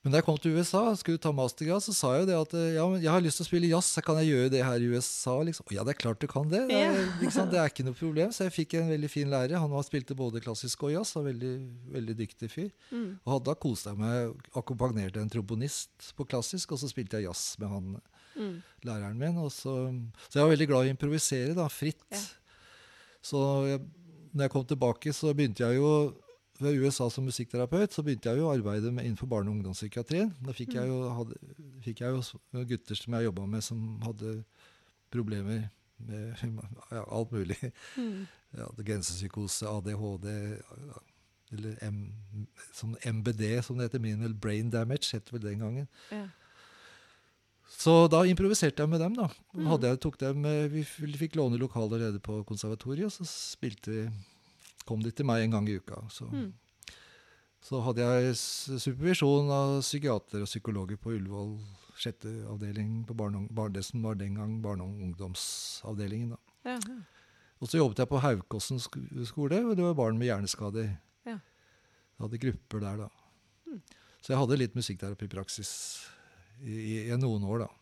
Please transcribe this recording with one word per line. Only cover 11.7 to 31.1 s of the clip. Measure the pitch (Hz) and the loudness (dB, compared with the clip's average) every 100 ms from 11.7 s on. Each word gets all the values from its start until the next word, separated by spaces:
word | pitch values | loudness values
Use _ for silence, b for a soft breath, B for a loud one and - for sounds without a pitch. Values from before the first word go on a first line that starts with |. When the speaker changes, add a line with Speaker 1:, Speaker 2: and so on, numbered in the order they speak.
| 120 123 | -12 -8
Speaker 1:
veldig | 135 113 110 | -6 -4 -2
dyktig | 107 - 113 | -4 -4 -8
fyr. | - 196 B B | -4 -6 B B
Speaker 2:
Mm. | 233 208 190 | -4 -4 -4
Speaker 1:
Og | - | -2
hadde | 135 127 | 0 0
da | 151 | 0
kost | 135 107 104 | 0 -2 -4
seg | 101 | -2
med, | 110 120 117 - - 131 | 0 0 -2 -6 -8 -8
akkompagnerte | - 120 127 110 98 107 | -6 0 0 2 -2 -2
en | 107 | -2
trombonist | 117 98 110 143 - - _ - - | -4 -2 -2 -2 -4 -8 _ -18 -10
på | 139 | -4
klassisk, | 127 113 185 - | -4 -2 -6 -4
og | 139 | -4
så | 135 | -4
spilte | 131 101 107 | -6 -4 -4
jeg | 92 | -4
jazz | 87 - - | -4 -6 -6
med | 104 | -4
han, | 101 95 101 _ B B | -4 -6 -10 _ B B
Speaker 2:
Mm. | 302 208 170 B B | -8 -8 -8 B B
Speaker 1:
læreren | 123 107 101 113 | -8 -6 -6 -2
min. | 151 170 | -2 0
Og | 147 | -2
så, | - 135 131 131 127 117 B B | -4 -4 -4 -2 -4 -8 B B
så | 143 | 6
jeg | |
var | 156 151 | 8 8
veldig | 151 | 8
glad | 131 131 | 6 4
i | |
å | 135 | 2
improvisere | 143 156 - 131 127 | 0 2 2 0 0
da, | 170 156 | 0 0
fritt. | - 147 - _ | 0 -4 -4 _
Speaker 2:
Ja. | 302 208 - B B B B B B B B | -8 -8 -14 B B B B B B B B
Speaker 1:
Så | - 143 135 139 135 | -4 2 4 4 2
jeg, | 139 139 - - - - | 0 -4 -18 -20 -20 -4
når | 147 139 | 0 2
jeg | |
kom | 135 127 | 2 0
tilbake, | 143 123 113 151 | 2 4 2 -2
så | 143 156 143 | 0 2 4
begynte | 139 101 | 2 4
jeg | 120 127 | 4 6
jo, | 147 151 147 - - - _ - | 6 6 4 -2 -20 -20 _ -2
ved | 143 143 | 2 4
U | 139 | 4
S | 135 | 2
A | 123 | 0
som | 120 131 | 0 -4
musikkterapeut, | - 120 123 123 170 208 | -4 -4 -2 0 2 2
så | - 147 | 0 -2
begynte | 117 117 | 0 2
jeg | 123 | 2
jo | 160 | 4
å | |
arbeide | 135 104 104 113 | 2 2 0 0
med, | 123 | -2
innenfor | 120 104 127 | -2 -4 -2
barne- | 110 98 | 0 0
og | 107 | -2
ungdomspsykiatrien. | 95 92 107 120 117 165 220 147 127 | -2 -6 -6 -6 -2 0 0 -2 -8
Da | |
fikk | 123 127 | -6 -4
jeg | 127 | -2
Speaker 2:
Mm. | 127 | 0
Speaker 1:
jo, | 131 127 | -2 -2